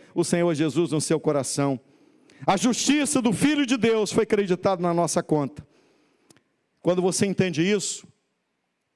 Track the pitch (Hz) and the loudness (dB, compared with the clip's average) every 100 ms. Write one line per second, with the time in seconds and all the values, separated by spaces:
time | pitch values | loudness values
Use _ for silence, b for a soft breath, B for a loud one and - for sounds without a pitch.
0 | B - 170 175 175 147 156 131 170 151 | B -4 0 2 0 0 0 0 0 -2
1 | - 156 151 143 123 - 139 131 _ B | -2 -2 0 -2 -2 -2 -2 -2 _ B
2 | B B B B B 196 247 - - 294 | B B B B B 0 2 0 0 2
3 | 277 262 233 156 269 294 262 254 226 220 | 2 0 0 2 2 2 0 2 2 2
4 | 202 - 214 208 196 180 202 185 175 170 | 0 0 0 0 0 0 0 0 0 0
5 | 165 175 - 151 139 - - b b b | 0 -2 0 0 -2 -8 -20 b b b
6 | b b b b b _ _ _ 165 180 | b b b b b _ _ _ -2 0
7 | 180 - 202 180 185 147 185 208 - - | 0 0 -2 0 -2 0 0 0 -2 -10
8 | - _ _ _ _ _ _ _ _ | -14 _ _ _ _ _ _ _ _